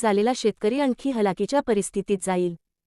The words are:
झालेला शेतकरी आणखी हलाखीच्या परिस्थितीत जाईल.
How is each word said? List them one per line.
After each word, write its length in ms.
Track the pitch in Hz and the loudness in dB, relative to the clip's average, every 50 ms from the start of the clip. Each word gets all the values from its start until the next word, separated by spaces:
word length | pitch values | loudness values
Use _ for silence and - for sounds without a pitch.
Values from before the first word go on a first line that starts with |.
| 233 | 0
झालेला 300 | 220 202 202 208 240 254 | 2 2 2 2 2 0
शेतकरी 440 | - - 214 190 - - 214 240 285 | 0 0 -2 -2 0 0 0 0 2
आणखी 300 | 285 262 240 - - 277 | 0 0 0 -2 -2 -2
हलाखीच्या 500 | 262 226 208 196 180 - 202 - 277 285 | 0 0 0 0 0 0 -2 -2 0 0
परिस्थितीत 580 | 277 - 220 202 185 - - 202 190 - 202 185 - | 0 2 0 0 0 -2 -4 -6 -2 -2 -2 -2 -2
जाईल. 320 | 190 185 180 180 175 170 - _ _ _ _ _ | -2 -2 0 0 -2 -4 -6 _ _ _ _ _